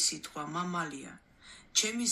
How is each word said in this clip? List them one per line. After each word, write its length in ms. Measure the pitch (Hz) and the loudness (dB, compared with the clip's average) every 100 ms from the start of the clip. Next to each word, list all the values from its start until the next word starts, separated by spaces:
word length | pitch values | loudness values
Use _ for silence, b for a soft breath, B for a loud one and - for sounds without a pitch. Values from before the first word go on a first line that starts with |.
| - | 2
სიტყვა 360 | 156 - 147 151 | 0 -6 -6 -4
მამალია, 580 | 165 180 175 156 139 - - _ - B B B - | -2 0 0 -2 -4 -10 -14 _ -20 B B B 2
ჩემი 280 | 214 233 240 | 2 2 2